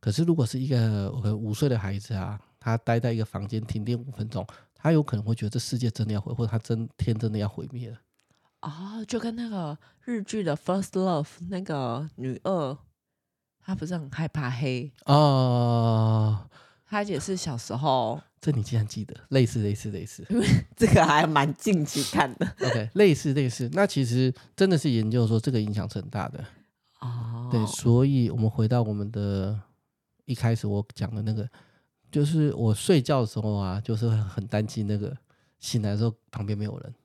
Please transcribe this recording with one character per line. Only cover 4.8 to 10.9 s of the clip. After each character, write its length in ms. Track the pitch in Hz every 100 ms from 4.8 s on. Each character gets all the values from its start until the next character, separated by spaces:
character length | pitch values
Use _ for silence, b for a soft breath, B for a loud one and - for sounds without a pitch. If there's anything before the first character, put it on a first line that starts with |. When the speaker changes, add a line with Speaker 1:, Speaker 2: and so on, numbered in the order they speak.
| 147
Speaker 1:
有 100 | 160
可 140 | 147 107
能 80 |
会 100 | 104
觉 100 | 113
得 60 | 107
这 80 | 117
世 180 | - 123
界 140 | 113
真 160 | - 107
的 80 |
要 60 | 104
毁， 120 | -
或 120 | 117
者 60 | 117
他 80 | 113
真， 300 | - 117 113 _
天 220 | - 110
真 140 | 113
的 60 | 107
要 100 | 101
毁 200 | - -
灭 180 | 131 120
了。 80 | 110 _ _ _ _ _ _
Speaker 2:
哦， 420 | 160 151 190 220 214
就 120 | 240
跟 160 | 226
那 140 | 233 233
个 280 | 202 160 151 b b
日 180 | - 240
剧 200 | 202 220
的 140 | 180 147
《First 320 | - 190 190